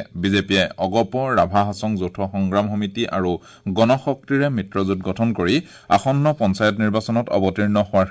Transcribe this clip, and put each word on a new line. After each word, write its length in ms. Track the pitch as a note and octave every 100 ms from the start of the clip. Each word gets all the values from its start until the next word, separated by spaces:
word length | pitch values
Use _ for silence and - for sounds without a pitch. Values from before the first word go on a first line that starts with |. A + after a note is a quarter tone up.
| - E2+
বিজেপিয়ে 480 | G2 G2 G2 F#2+ F2 -
অগপ, 360 | F#2 A2 A2 B2+ C3 A2
ৰাভা 240 | F2 G2+ G2+
হাছং 240 | G2 A2 G2+
যৌথ 160 | F2+ F#2+ G2
সংগ্ৰাম 320 | G2 F#2+ G2+ G#2
সমিতি 320 | G#2 G#2 G#2+ A#2 F#2+
আৰু 140 | F2+ E2 - - G2+ F#2
গণশক্তিৰে 680 | A#2 C3+ D3 C#3 - C#3 C#3+ A#2+
মিত্ৰজোঁট 420 | G2 G2 F#2+ F#2+ F#2+
গঠন 240 | F#2 A#2
কৰি 220 | F#2 F2 C#3+ - - -
আসন্ন 360 | G2 C3+ C#3 D3+ D3
পঞ্চায়ত 360 | G#2 G2 G#2+ G#2
নিৰ্বাচনত 420 | G#2+ G#2+ A2+ A#2 A2+ G#2
অৱতীৰ্ণ 400 | F#2+ F#2 G#2 G#2 G2
হোৱাৰ 180 | G2 F#2